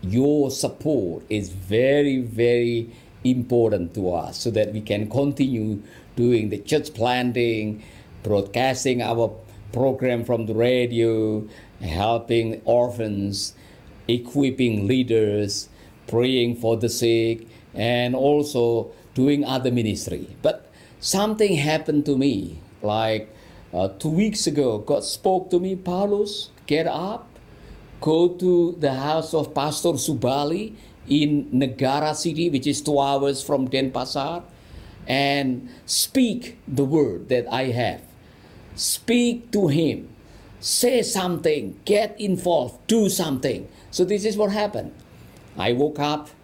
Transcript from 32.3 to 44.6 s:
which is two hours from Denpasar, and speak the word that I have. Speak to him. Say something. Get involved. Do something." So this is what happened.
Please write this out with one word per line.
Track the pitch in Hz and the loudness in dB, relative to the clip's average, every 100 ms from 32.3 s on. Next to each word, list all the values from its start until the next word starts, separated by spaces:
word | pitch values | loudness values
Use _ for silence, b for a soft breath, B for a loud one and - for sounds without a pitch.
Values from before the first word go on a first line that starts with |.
| 151 170 | -2 0
which | 139 147 | 0 -2
is | 143 | -2
two | - 143 | 0 2
hours | 139 139 139 135 | 2 2 0 -2
from | - 139 131 | -2 -2 0
Denpasar, | 135 131 123 131 143 139 170 - B B B B B - | 0 -2 -4 -6 -4 -4 -6 -12 B B B B B -4
and | 131 139 143 135 123 - B B | 0 2 2 0 -4 -8 B B
speak | - - 269 240 196 - - - | -4 0 2 2 0 -8 -16 -6
the | 135 | -2
word | 139 156 135 90 - | 2 4 2 0 -2
that | 123 117 | -2 0
I | 123 131 | -2 -2
have. | 120 113 78 - - B B B B B - | 0 -2 -4 -14 -20 B B B B B -8
Speak | - - - 240 240 233 - | -6 -4 0 2 2 0 -4
to | 208 180 | 0 2
him. | 143 160 - - - B B B B | 2 0 -2 -10 -20 B B B B
Say | - - 247 247 | -4 0 2 2
something. | - 196 180 170 165 151 101 - - | 0 -2 -2 0 0 0 -4 -12 0
Get | 208 214 208 | 2 2 -4
involved. | 208 180 180 170 120 - - | -2 0 2 2 0 -8 0
Do | 226 202 | 2 4
something." | - 160 131 135 101 95 B B | 0 -2 -2 -2 -4 -8 B B
So | - | -2
this | 180 202 214 | 0 2 -2
is | 208 | 0
what | 208 | 0
happened. | 208 | 0